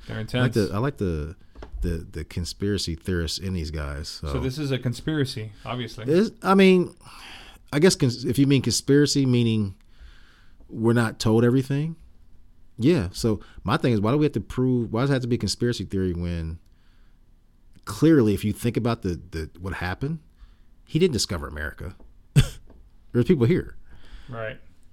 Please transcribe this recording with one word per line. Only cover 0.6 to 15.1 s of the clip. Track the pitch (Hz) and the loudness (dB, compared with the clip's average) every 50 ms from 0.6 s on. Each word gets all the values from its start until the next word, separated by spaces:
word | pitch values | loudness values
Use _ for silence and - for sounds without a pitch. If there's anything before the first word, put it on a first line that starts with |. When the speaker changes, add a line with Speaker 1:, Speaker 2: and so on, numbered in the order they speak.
| 101 - 85 | 0 0 0
Speaker 2:
I | 101 | -2
like | 117 147 - - | -2 -4 -2 -2
the, | 104 92 82 78 73 78 - - - - - - - - - - - | -2 -2 -2 -4 -6 -8 -10 -16 -20 -20 -18 -18 -16 -12 -8 -4 -4
the, | 87 85 82 - - - | -2 -2 -4 -6 -8 -10
the | 87 76 | -10 -10
conspiracy | - - 95 87 - - - - 101 104 95 - - 82 | -8 -6 -6 -6 -6 -6 -4 -2 -2 -2 -2 -2 -4 -6
theorists | - - - 92 85 82 80 - - | -6 -6 -4 -2 -2 -2 -4 -6 -6
in | 80 98 92 | -6 -6 -6
these | 90 78 78 | -4 -6 -6
guys. | 78 78 73 71 73 71 73 - | -6 -6 -6 -6 -8 -8 -10 -10
So, | - - - 73 69 | -12 -10 -8 -6 -4
Speaker 1:
So | 123 | -2
this | 120 131 127 151 | -4 -4 -4 -4
is | 151 139 | -4 -4
a | 135 123 | -4 -4
conspiracy, | - 127 113 - - - 156 151 139 131 - 120 107 107 101 - - | -4 -4 -6 -4 -4 -4 -2 -2 -2 -2 -4 -8 -10 -12 -14 -14 -10
obviously. | 120 117 123 120 110 - - 107 | -10 -8 -8 -8 -8 -10 -8 -2
Speaker 2:
It's, | 127 151 180 214 220 - - - | 2 4 4 4 2 -2 -4 0
I | 185 190 | 4 6
mean, | 196 196 190 185 185 170 - - - - - - - - - - - - - - - - - - | 8 8 8 8 6 2 0 -6 -14 -20 -20 -20 -20 -18 -18 -18 -18 -20 -20 -20 -20 -14 -4 0
I | 147 | 4
guess | 151 185 180 | 4 4 4
cons-, | - 147 127 113 - - | 4 2 0 0 -2 -4
if | 135 117 - | -2 0 2
you | 139 | 4
mean | 135 143 131 127 | 4 4 4 2
conspiracy, | 120 104 - - - 139 143 147 139 - 143 135 | 2 -2 -2 2 4 4 4 4 4 2 0 2
meaning | 131 123 120 120 117 110 110 104 95 95 - - - - - - - - - - - - _ - - - - - - | 2 4 4 4 2 2 2 0 -2 -6 -10 -18 -20 -20 -20 -20 -20 -20 -20 -20 -20 -20 _ -20 -20 -20 -20 -20 -14
we're | - 147 110 113 117 | -8 0 2 2 4
not | 120 117 110 110 - | 4 2 0 -2 -2
told | - 117 110 113 120 | 2 4 4 6 6
everything. | 120 120 135 131 131 139 139 151 160 165 - - - - - - - - - - - - - - - - - | 6 4 2 0 0 -2 -2 -2 -4 -6 -10 -16 -20 -20 -20 -20 -20 -20 -20 -20 -20 -20 -20 -20 -20 -8 0
Yeah. | 110 139 180 156 95 92 - | 2 4 4 4 2 -2 -4
So | - - 117 107 95 - - - - - | -2 -2 0 0 -2 -4 -12 -20 -10 -4
my | - 120 | -2 -2
thing | - - 143 120 | 0 2 2 2
is, | 107 | 2
why | 98 110 127 | 2 2 2
do | 151 | 2
we | 151 | 2
have | 143 - | 0 0
to | 120 | -2
prove? | 95 - - - 127 127 127 123 117 107 107 | -6 -6 -4 -2 0 0 0 0 0 -2 -2
Why | 110 127 | -2 0
does | 139 | 0